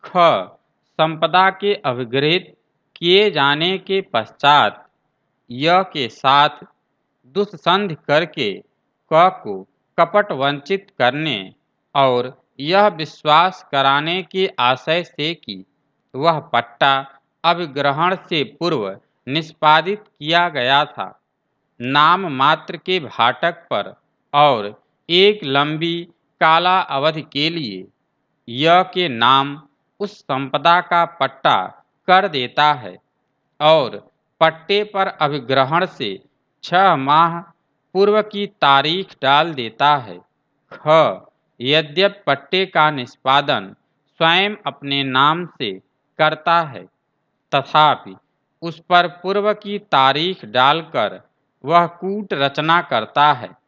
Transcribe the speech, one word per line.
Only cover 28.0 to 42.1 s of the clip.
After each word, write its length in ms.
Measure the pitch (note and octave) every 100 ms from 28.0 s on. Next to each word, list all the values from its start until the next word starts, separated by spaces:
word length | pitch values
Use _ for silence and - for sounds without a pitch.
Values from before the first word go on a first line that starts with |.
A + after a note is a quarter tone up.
| _ _ _ _ -
य 340 | A#2+ D#3 F3 F3+
के 140 | F#3 F3
नाम 520 | A#2 A#2+ C3+ C#3 D3 _ _ _ _
उस 180 | G3+ -
संपदा 600 | - C3+ C3+ D#3 D3+ F3
का 220 | F3 F3 E3+
पट्टा 420 | - C3+ - D#3+ A2 F#2 - _ _ -
कर 200 | F#3 G3
देता 440 | C#3+ B2 - D3+
है 220 | C#3 G#2 F#2 _ _ _ _ _ _
और 360 | D3+ D#3+ A#2+ G2+ _ _ _ _
पट्टे 420 | D#3+ D#3+ - G3+ G#3
पर 200 | G3 F#3+ -
अभिग्रहण 640 | D3 D3 A#2+ C3+ C3 E3 F3+
से 300 | - A2 F#2+ _ _ _ _
छह 300 | - F3 G3 D3+
माह 420 | C3+ D3+ E3+ E3+ F#3 _ _ _ _
पूर्व 260 | F#3 G3+ G#3+
की 240 | G#3 G3+ G3+ _
तारीख 540 | C#3+ C#3 D3 F3 F#3+ -
डाल 300 | C3 C#3+ E3
देता 420 | C#3+ A2+ - C#3+ C#3+
है। 200 | A2+ F2+ _ _ _ _ _
ख 540 | - D3+ D#3+ C3+ F#2 _ _ _ _
यद्यपि 600 | B2 D#3 D3+ D3 G3